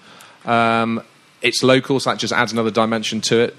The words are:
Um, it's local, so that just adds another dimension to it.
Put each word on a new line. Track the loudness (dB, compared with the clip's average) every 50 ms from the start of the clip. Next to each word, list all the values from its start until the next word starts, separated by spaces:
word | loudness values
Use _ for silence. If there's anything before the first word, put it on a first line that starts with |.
| -20 -20 -20 -20 -20 -20 -20 -12 -4
Um, | 0 2 2 2 2 2 0 0 -2 -2 -4 -8 -10 _ _ _ _ _ _ -2
it's | -2 0 2 2
local, | 4 4 2 2 0 -2 -2
so | -2 -2
that | -4 -4
just | -4 -2 0
adds | 0 0 0 0
another | -2 -2 0
dimension | 0 0 0 0 0 -2 -4 -4 -6 -4 -2
to | 0 2 2
it. | 2 0 -2